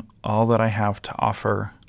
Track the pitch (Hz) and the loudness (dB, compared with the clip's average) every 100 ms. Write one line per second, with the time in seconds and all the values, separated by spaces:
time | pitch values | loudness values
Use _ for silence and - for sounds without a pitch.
0 | - _ - 107 113 113 113 104 104 101 | -6 _ -2 2 4 4 2 2 0 -2
1 | - - 110 101 107 101 104 - | -8 -2 -2 0 -2 -2 -4 -10